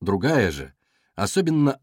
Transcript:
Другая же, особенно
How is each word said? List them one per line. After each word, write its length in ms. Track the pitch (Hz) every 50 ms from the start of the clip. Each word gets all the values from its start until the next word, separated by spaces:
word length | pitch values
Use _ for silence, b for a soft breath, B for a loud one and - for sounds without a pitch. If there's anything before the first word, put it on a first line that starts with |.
Другая 500 | - 87 101 95 87 139 160 143 110 90
же, 240 | 76 71 67 69 - _ _ _ _ _ _ _ _
особенно 640 | - 95 104 - 190 190 165 160 156 147 143 131 -